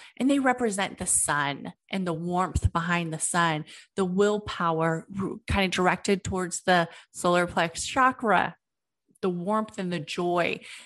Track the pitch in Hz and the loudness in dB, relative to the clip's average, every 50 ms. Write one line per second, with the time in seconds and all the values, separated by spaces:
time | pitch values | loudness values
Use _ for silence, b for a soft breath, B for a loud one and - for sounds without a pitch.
0 | B B B B 240 269 285 285 262 262 247 247 247 220 190 196 190 - - - | B B B B 0 2 2 2 2 2 2 2 0 -2 -2 -2 -4 -4 -4 -6
1 | 185 - - - - - 147 147 143 139 139 120 - - - _ _ - - 196 | -4 -2 -2 0 0 0 0 0 0 -2 -4 -6 -10 -12 -14 _ _ -8 -6 -4
2 | 185 180 165 156 170 175 175 180 185 160 - - - 185 - 170 165 175 175 175 | -4 -4 -4 -4 -4 -2 0 0 0 0 0 0 0 0 0 0 0 0 0 0
3 | 170 165 160 156 - - - 175 170 165 156 151 156 B B B B B B - | 0 -2 -4 -4 -4 -2 2 2 2 2 2 -2 -4 B B B B B B -2
4 | 190 180 180 196 202 208 208 208 208 208 - - 180 170 160 160 160 165 165 165 | -2 0 2 2 4 4 2 0 -4 -6 -4 -2 0 0 0 2 2 0 0 -2
5 | - - 196 196 190 - - 220 _ - - 196 190 185 - - 185 180 160 - | -6 -8 -8 -6 -6 -6 -6 -8 _ -2 0 0 0 0 0 2 2 2 2 2
6 | - - 202 185 - - 196 185 185 170 - - - 190 180 175 170 170 B B | 2 0 0 0 0 -4 -4 -4 -4 -4 -6 -4 2 4 4 4 4 0 B B
7 | B B B - - 180 175 175 175 175 - 185 165 170 165 - - - - 269 | B B B -2 0 2 4 4 2 2 2 0 0 0 -2 -6 -8 -2 2 4
8 | 254 262 262 - 254 214 190 175 - - - _ _ _ _ _ _ _ _ _ | 4 4 2 2 2 4 4 4 4 2 -4 _ _ _ _ _ _ _ _ _
9 | _ _ _ _ - 190 180 175 170 196 214 220 214 220 - - 185 180 175 170 | _ _ _ _ -4 -2 -2 -2 -2 -2 -2 -2 -2 -4 -6 -6 -6 -4 -4 -6
10 | 147 - - - 180 175 175 175 170 - - - B B B B B | -6 -6 -4 -4 -2 0 2 0 0 0 -2 -6 B B B B B